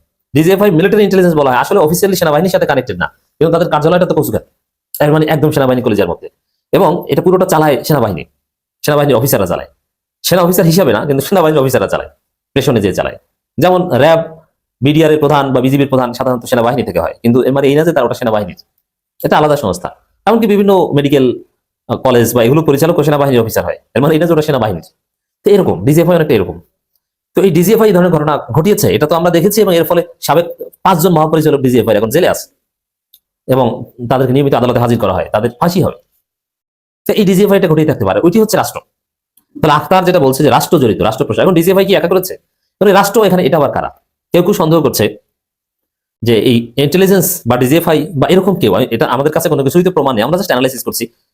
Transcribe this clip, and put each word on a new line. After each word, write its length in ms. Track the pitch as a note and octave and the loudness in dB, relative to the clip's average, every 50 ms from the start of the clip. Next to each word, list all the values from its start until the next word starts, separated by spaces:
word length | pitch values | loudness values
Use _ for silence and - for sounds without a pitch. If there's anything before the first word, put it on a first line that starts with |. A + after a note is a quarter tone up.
| _ _ _ _ _ _ - | _ _ _ _ _ _ -2
ডিজিএফআই 340 | C#3+ D#3+ F3 G3 F#3 G#3 G#3 | 0 2 2 2 2 2 2
মিলিটারি 320 | F3 D#3 F#3 G3 - G#3 | 2 2 2 2 2 2
ইন্টেলিজেন্স 340 | G#3 F#3+ F#3+ F#3+ F3+ F3 D#3+ | 2 2 2 2 2 2 2
বলা 140 | D3 C#3+ C3 | 2 0 2
হয়, 80 | B2 B2 | 0 0
আসলে 200 | C#3 - G3+ G3+ | 0 0 0 0
অফিসিয়ালি 380 | D#3 D3+ F3 F3 G3+ G3 F#3+ | 2 0 0 0 0 -2 0
সেনাবাহিনীর 340 | - F3 D#3 D3 D3+ F#3 F#3 | 0 0 0 0 0 0 0
সাথে 160 | - D3+ E3 | 0 -2 0
কানেক্টেড 300 | D#3+ D3 C3 B2 - G2 | 0 -2 -2 -2 -4 -8
না, 100 | F2 D#2+ | -8 -8
কিন্তু 460 | - _ _ _ _ _ - D3 E3 | -10 _ _ _ _ _ -2 -2 0
তাদের 160 | E3 E3+ F3 D3+ | 0 0 0 0
কার্যালয়টা 380 | D#3 D3 D3 E3 F3+ F3+ F3+ | -2 0 0 2 2 2 0
তো 80 | E3 E3 | 0 0
কচুঘাট, 280 | D#3 C3 - G#2 - - _ _ _ _ _ _ _ _ _ - - | -2 -2 -2 -4 -8 -8 _ _ _ _ _ _ _ _ _ -6 -2
এর 120 | D3 D3+ | 0 0
মানে 140 | D3 D#3 D#3 | 2 0 0
একদম 240 | - D#3+ D3 C3+ D3+ | 0 -2 0 0 0
সেনাবাহিনী 320 | D3+ D3+ C3+ B2+ B2+ B2+ | 0 0 0 0 0 0
কলেজের 260 | A#2+ B2 G#2+ F#2+ F#2+ F2 | 0 -2 0 0 -2 -2
মধ্যে। 200 | D#2+ - - - _ _ _ _ _ _ _ - | -4 -8 -10 -20 _ _ _ _ _ _ _ -4
এবং 340 | - D#3 G3 D#3+ E3+ F3 - - | 0 0 2 2 0 -2 -4 -4
এটা 140 | C#3+ D#3 | -4 0
পুরোটা 240 | - - F3+ F#3 F#3 | 0 2 2 2 2
চালায় 380 | F3 E3 D#3 D#3 D3+ C#3 - - | 0 0 0 2 0 0 -2 -2
সেনাবাহিনী, 400 | - D#3 C#3 A#2 G#2 F#2 D2 C2+ _ _ _ _ _ _ _ _ _ _ _ - | -2 -2 0 0 -2 -4 -6 -12 _ _ _ _ _ _ _ _ _ _ _ -4
সেনাবাহিনীর 320 | - D3 D3 D3 C#3+ B2+ | -2 0 0 0 2 0
অফিসাররা 300 | A2+ - C3+ - A2+ F#2+ | 0 0 0 0 0 -2
চালায়, 200 | E2+ E2+ C#2 C2 - _ _ _ _ _ _ _ _ _ _ | -2 -4 -8 -8 -14 _ _ _ _ _ _ _ _ _ _
সেনা 200 | - - F3 F#3 | -4 -2 0 2
অফিসার 240 | E3+ F3 F3+ G#3 F#3 | 2 0 2 2 2
হিসাবে 260 | E3 D#3+ F#3+ F#3 C3 | 2 2 2 2 2
না, 140 | G#2 G#2+ - | 0 -2 -2
কিন্তু 180 | C#3+ C#3 C3+ - | -2 -4 -4 -2
সেনাবাহিনীর 360 | - G3 F#3 E3 D#3 D#3 D3 | -2 0 0 2 2 2 0
অফিসাররা 280 | C3 C3+ B2+ A2+ G2 F2+ | 0 0 0 -2 -2 -2
চালায়, 200 | G2 E2+ - - _ _ _ _ _ _ _ _ - | -4 -6 -8 -10 _ _ _ _ _ _ _ _ -6
পেছনে 260 | C#3 A#2+ D3 B2+ A2 | -4 -2 0 0 0
যে 140 | G2 F#2+ F2+ | 0 -2 -2
চালায়। 240 | E2 C#2 C2 - - _ _ _ _ _ _ - - | -2 -6 -6 -8 -12 _ _ _ _ _ _ -6 -2
যেমন 340 | C#3+ F3+ F#3 F3+ F3 F3 | 0 0 2 0 0 -2
র্যাব, 280 | C3 A#2 C3+ D#3+ E3 D#3+ D#3+ - - - _ _ _ _ _ _ _ - | 0 2 2 4 2 2 0 -6 -12 -20 _ _ _ _ _ _ _ -4
বিডিআর 320 | A#2+ C#3+ D3 D#3 D#3+ D3+ | -2 0 2 2 2 2
এর 60 | D#3 D3 | 2 2
প্রধান 340 | C#3+ C#3+ D3+ C#3+ C#3 C3+ | 2 0 0 0 0 0
বা 80 | B2+ C3 | -2 0
বিজিবির 280 | B2 C3+ C3+ C#3 C#3 C3+ | 0 0 0 0 0 0
প্রধান 240 | C3+ C3 B2+ A#2+ | 0 -2 -2 -4
সাধারণত 320 | A#2 - - C3 B2+ A#2+ A#2+ | -6 -4 -4 -4 -4 -4 -4
সেনাবাহিনী 380 | - B2 A#2+ A2+ A#2+ B2+ B2+ | -4 -2 0 0 0 -2 -2
থেকে 180 | G2+ - F2 E2+ | -4 -4 -4 -4
হয়, 140 | E2 D#2+ - - | -4 -4 -6 -4
কিন্তু 200 | - A#2 A#2+ B2+ | -2 0 2 2
এর 100 | A#2+ B2+ | 0 0
মানে 160 | C3+ C#3 C#3 C3+ | 0 0 0 2
এই 60 | C#3 | 2
না 100 | D3+ D#3+ | 2 0
যে 80 | F3 | 0
তারা 120 | D#3 C#3+ B2 | 0 0 -2
ওটা 100 | A#2 A#2+ | -2 -4
সেনাবাহিনীর, 420 | - B2+ A2+ A2 G#2 G2+ F2+ D#2 _ - _ _ _ _ _ _ _ _ _ _ - - | -4 -4 -2 -2 -2 -4 -6 -12 _ -20 _ _ _ _ _ _ _ _ _ _ -8 -4
এটা 140 | D#3 G#3 E3 | 0 0 2
আলাদা 180 | D3+ D3+ D3 | 2 2 0
সংস্থা। 400 | C#3 - G2 F2 F2 - - - _ _ _ _ _ - | 0 -2 -4 -4 -4 -8 -12 -12 _ _ _ _ _ -2
এমনকি 200 | G3 A3+ A#3 A3+ | 0 0 0 2
বিভিন্ন 460 | G3 G#3 G3 G#3 G3 G3 F#3 D#3+ - - | 2 2 2 2 2 2 2 2 0 0
মেডিকেল, 440 | C#3+ C#3+ C#3 D3 C#3 C3 B2 A2 - - _ _ _ _ _ _ _ _ - | -2 0 2 2 2 2 2 -2 -4 -10 _ _ _ _ _ _ _ _ -8
আহ, 80 | A#2 | -6
কলেজ 380 | A2+ - C3 B2 A#2+ A2+ A#2 A2+ | -2 0 0 2 2 2 2 0
বা 100 | B2 A#2 | 0 2
এগুলো 180 | A#2+ C#3 D#3+ | 2 2 2
পরিচালক 360 | D#3 D3 C#3 - D#3+ E3 E3+ - | 2 0 0 0 2 0 0 0
ও 40 | C#3+ | 0
সেনাবাহিনীর 360 | D3+ D3 C#3+ C#3+ C#3 C3 A#2+ | 0 0 0 0 2 2 0
অফিসার 240 | A2+ A2 - G2 F2 | 0 0 -2 -4 -4
হয়, 140 | E2+ - - _ _ - | -6 -8 -10 _ _ -4
এর 80 | A#2 | -2
মানে 120 | C#3 D#3+ D#3+ | 0 0 0
এই 60 | D#3 | 0
না 60 | E3+ | 0
যে 60 | E3 | 0
ওটা 100 | E3 D#3 | 0 0
সেনাবাহিনীর। 420 | D3+ - C#3 B2+ A2+ G#2+ F#2 D#2+ - - _ _ _ _ _ _ _ _ _ _ - | 0 -2 -2 -2 -2 -4 -4 -6 -10 -16 _ _ _ _ _ _ _ _ _ _ 0
তো 60 | G3+ | 2
এরকম 340 | G3+ G3 E3+ A#2+ F#2 E2 G2 | 2 2 2 0 -2 -2 0
ডিজিএফআই 320 | B2+ D3 E3 E3+ E3+ F3+ | 0 2 2 2 2 2
অনেকটা 180 | E3+ D#3 D#3 C#3 | 0 0 0 0
এরকম। 260 | G#2 F2+ F2 D#2+ E2+ - _ _ _ _ _ _ _ _ _ _ _ _ _ - | -2 -2 -4 -8 -16 -16 _ _ _ _ _ _ _ _ _ _ _ _ _ -2
তো 80 | E3+ | 0
এই 80 | F#3 G3 | 0 2
ডিজিএফআই 380 | D3+ E3 F3 F#3 A3+ A3 A3 G#3+ | 2 2 2 2 2 2 2 2
এই 60 | F3+ | 4
ধরনের 160 | F3 F3+ F3+ | 2 2 2
ঘটনা 280 | D#3+ D3+ D3+ D#3 D3 C3+ | 0 0 0 -2 -4 -4
ঘটিয়েছে, 560 | - - G#2+ D#3 D#3+ G#3 G3+ - - G#2 F2 | -4 -4 -2 0 2 0 0 0 0 0 0
এটা 120 | A2 D3+ | 0 0
তো 80 | D3+ E3+ | 0 0
আমরা 160 | D#3+ E3+ F3+ | 0 0 0
দেখেছি, 300 | E3 E3+ E3 G#3 - A3 | 2 2 0 2 2 2
এবং 160 | G#3 F#3+ F3 | 0 2 2
এর 80 | E3 D#3+ | 0 0
ফলে 180 | - F3 E3+ E3 - - - | 0 0 -2 -2 -4 -10 -10
সাবেক 240 | - - - B3+ B3+ - - - - - _ _ | -4 0 0 0 0 -2 -6 -14 -16 -18 _ _
পাঁচজন 300 | - F3+ F#3+ D#3 D#3+ F#3+ | 0 0 0 2 2 2
মহাপরিচালক 480 | F3 D#3+ D#3 D#3+ D#3 D#3+ D3+ D#3 C#3+ C3+ | 2 2 0 0 0 0 0 0 0 0
ডিজিএফআই 360 | B2+ B2+ B2 A#2+ G#2 A2 G#2+ | 0 2 2 2 2 2 0
এখন 120 | G2+ A2 A2 | 0 0 0
জেলে 200 | G#2 E3 F#3 A2 | 0 0 0 0
আছে, 220 | E2+ - - - _ _ _ _ _ _ _ _ _ _ _ _ _ _ _ _ _ _ - | -2 -4 -8 -16 _ _ _ _ _ _ _ _ _ _ _ _ _ _ _ _ _ _ -6
এবং 380 | - B2+ C3+ B2+ A2+ A#2 - B2 - _ - B2 A#2 | -4 0 0 0 -2 -2 -6 -12 -16 _ -12 -6 -4
তাদেরকে 220 | C3+ C3 C3+ B2 | -2 0 0 0
নিয়মিত 220 | B2+ C#3 C#3+ C#3 C#3+ | 0 0 0 0 0
আদালতে 240 | B2 B2 A#2+ A#2 A#2+ | 0 0 0 0 0
হাজির 200 | A#2+ A#2 A#2 A2+ | 0 0 0 0
করা 140 | A2 F#2+ | 0 -2
হয়, 160 | F#2 F2+ - - | -2 -2 -4 -4
তাদের 180 | - G#2+ A2 A#2+ - - | -4 -4 -4 -4 -4 -4
ফাঁসি 220 | - F3 F3 F#3+ | -4 -2 0 -2
হয়। 120 | C3 D#2+ - - _ _ _ _ _ _ _ _ _ _ _ _ _ _ _ _ _ _ _ _ - | -2 -2 -4 -8 _ _ _ _ _ _ _ _ _ _ _ _ _ _ _ _ _ _ _ _ -6
তো 60 | - | -4
এই 120 | F3 G3 G#3 | 0 0 2
ডিজিএফআই 360 | F3 G3 F3 G#3 F#3+ G3 G3 | 2 4 2 4 4 2 2
টা 80 | F3+ E3 | 2 2
ঘটিয়ে 200 | D#3 D#3 D#3 D#3 | 2 0 0 0
থাকতে 160 | C#3 - G#2+ | -2 -2 -2
পারে, 160 | F#2+ - - | -2 0 2
ওইটি 200 | - F3 F3 A3 | 0 2 2 2
হচ্ছে 160 | A3 G#3+ - | 0 0 0
রাষ্ট্র। 240 | D#3 A2+ - - - - _ _ _ _ _ _ _ _ _ _ _ _ _ - - | -2 -4 -4 -8 -14 -18 _ _ _ _ _ _ _ _ _ _ _ _ _ -8 -4
তাহলে 120 | - D#3 | 0 0
আখতার 320 | C#3+ D3+ - - F#3+ F#3 F3+ | 0 0 0 0 0 2 2
যেটা 160 | F3 F3+ F3 | 2 2 2
বলছে 220 | C#3+ C3+ C3 - | 2 0 0 2
যে 80 | D3+ C3+ | 2 2
রাষ্ট্র 280 | A2+ C#3+ D#3+ - F3+ D#3 | 2 2 0 2 0 2
জড়িত, 220 | B2+ A2 F#2+ - | 2 2 0 0
রাষ্ট্র 220 | E2+ G#2+ A2+ - C#3+ | -2 -2 -2 -4 -4
প্রশাসন, 180 | - - - | -4 -2 0
এখন 120 | A#2+ F3+ F#3 | 0 2 2
ডিজিএফআই 320 | E3 E3 F#3 F#3+ F#3+ F#3+ | 2 2 2 2 2 2
কি 80 | F3+ G3 | 2 0
একা 140 | D#3 D#3+ E3+ | 0 0 0
করেছে? 300 | F#3+ F#3 F3+ - - - _ _ _ _ _ _ _ - | -2 -2 -2 -4 -12 -14 _ _ _ _ _ _ _ -2
মানে 120 | F#3+ G#3 | 0 2
রাষ্ট্র 320 | F3+ G3 G3 G3 - A#3+ G#3+ | 4 2 2 2 2 2 2
এখানে, 220 | F#3+ F3+ F3+ E3+ | 2 2 0 0
এটা 100 | C3 E3+ | 0 0
আবার 160 | D#3 C#3 A2+ | 0 0 -2
কারা? 180 | - F2+ - - - _ _ _ _ _ _ _ | -2 -6 -8 -8 -12 _ _ _ _ _ _ _
কেউ 100 | - E3+ | -2 0
কেউ 120 | F3 G3+ G3+ | 0 0 0
সন্দেহ 280 | - F3 D#3 E3 E3 | 0 0 0 2 2
করছে 340 | C#3+ B2 - - G#2+ A2 - - _ _ _ _ _ _ _ _ _ _ _ _ _ _ _ _ _ _ _ - | 0 0 -2 -2 -4 -4 -4 -8 _ _ _ _ _ _ _ _ _ _ _ _ _ _ _ _ _ _ _ -6
যে 180 | - A2+ A#2+ G#2 | -2 0 0 2
এই 320 | - B2+ A#2+ A#2 A#2 A#2 - | 2 2 0 0 -2 -4 -4
ইন্টেলিজেন্স 680 | - C#3+ C#3+ - F#3 F#3+ F3+ G3+ F#3+ D#3 - - - - | -4 -2 0 0 0 2 2 2 2 0 -2 -4 -6 -2
বা 100 | A#2 B2 | -2 0
ডিজিএফআই 500 | B2 C3 B2 D3 E3+ E3 F3+ D#3+ D3 D3 - - | 0 0 0 0 0 2 0 0 0 -2 -4 -4
বা 140 | C3 C#3+ C#3+ | -2 0 2
এরকম 260 | E3+ F#3+ F#3 G3 F#3 - | 2 2 2 0 -2 0
কেউ, 160 | - G#2+ F2+ | 0 0 0
এটা 300 | G#2 C3 - A#2 G#2+ D#3 | 0 -2 -2 -2 -4 -2
আমাদের 260 | - B2 B2+ C#3 D3+ | -2 -2 -2 -2 -2
কাছে 160 | D3+ E3 - F3 | -2 -2 -2 -2
কোনো 160 | D3+ C#3 C3+ | -2 0 0
কিছুই 200 | C3+ - F3 F3+ | 0 2 2 0
তো 60 | F3+ | 2
প্রমাণ 240 | F3 D#3+ C#3 C3+ B2+ | 0 0 -2 0 0
নেই, 100 | G#2 G#2+ | -2 -2
আমরা 120 | C3 E3+ | -2 -2
just 100 | F#3 G3 | -4 -2
অ্যানালাইসিস 380 | - B2 B2 C3 C3 B2+ A#2 - | -2 -2 0 0 -2 -4 -4 -8
করছি, 220 | A2+ G#2 - A#2 - _ _ _ _ | -8 -6 -6 -8 -10 _ _ _ _